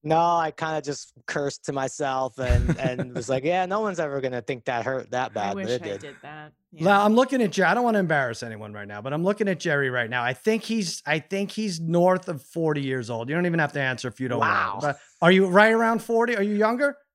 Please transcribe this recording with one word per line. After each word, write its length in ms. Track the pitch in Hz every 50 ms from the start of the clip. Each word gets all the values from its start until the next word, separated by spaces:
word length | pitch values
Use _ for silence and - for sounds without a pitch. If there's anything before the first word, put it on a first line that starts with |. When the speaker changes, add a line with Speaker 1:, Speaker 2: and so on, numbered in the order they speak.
| -
Speaker 1:
No, 120 | 151 160
I 360 | 165 170 170 170 170 160 156
kinda 280 | - - 160 160 156 156
just 320 | 139 143 143 - - - _ 131 _
cursed 380 | - - 160 143 143 - - -
to 80 | -
myself 640 | 143 139 135 131 - - 147 135 131 131 131 127 _ -
and, 400 | 131 123 120 - - - - 131
and 340 | 131 127 123 127 131 127
Speaker 2:
<laughs> 40 | 123
Speaker 1:
was 120 | 127 120 -
like, 140 | 131 131
"Yeah, 240 | 131 156 175 185 185
no 140 | 180 190 214
one's 180 | 220 208 185 165
ever 220 | 165 147 139 139
gonna 200 | 131 131 127 123
think 240 | 113 - 139 123 _
that 180 | - 127 117 113
hurt 260 | 123 135 131 120 107
that 220 | 120 123 127 117
Speaker 2:
I 20 | 104
Speaker 1:
bad," 200 | 113 101 101 101
but 100 | 98 95
Speaker 2:
wish 60 | 110
Speaker 1:
it 120 | 123 123
Speaker 2:
I 20 | - 107
Speaker 1:
did. 120 | 101 98
Speaker 2:
did 160 | - 143 139 -
that. 300 | - 143 151 156 151 151 _ _ _ _
Speaker 3:
Now, 80 | - 156 160 190 202 196
Speaker 2:
Yeah. 60 | 208
Speaker 3:
I'm 100 | 208 220
looking 280 | 233 269 262 277 254
at 80 | 233 190
Jer-, 160 | - 190 185
I 80 | 160 185
don't 80 | 240
wanna 160 | 247 240 220 208
embarrass 460 | 185 160 160 143 135 123 - - 127
anyone 280 | 117 110 104 107 104
right 140 | 104 104 104
now, 160 | 101 104 104
but 100 | 104 135
I'm 120 | 143 160 170
looking 240 | 190 208 208 220 196
at 100 | 185 -
Jerry 320 | - 175 147 143 139 131
right 180 | 127 123 120 110
now. 140 | 123 123
I 120 | 120 123 131
think 280 | - - 214 220 220
he's, 400 | - - 226 226 196 165 - - _
I 140 | - 151 160
think 320 | - _ 196 196 202 196
he's 300 | - 214 220 208 175 165
north 480 | 165 165 165 175 175 185 185 185 180 -
of 140 | 170 131
forty 380 | - - - 170 165 156 151 143
years 280 | 139 135 131 131 120 104
old. 180 | 120 113 117 127
You 60 | 151
don't 120 | 170 180
even 120 | 175 165 170
have 140 | 151 143
to 80 | - 147
answer 260 | 139 131 127 120 -
if 140 | 123 - -
you 80 | 131 127
don't 100 | 123 120
Speaker 1:
Wow. 320 | 143 160 - - 156 117 101
Speaker 3:
want. 80 | 98
But 160 | - 147 139 - - _ _ _
are 120 | 165 170
you 140 | 185 190 190
right 260 | 185 175 196 208 220
around 280 | 220 226 233 226 233 220
forty? 360 | 226 - 233 226 233 240 240
Are 60 | 208
you 120 | 196 208 208
younger? 420 | 208 208 214 240 247 285 285 269 _ _ _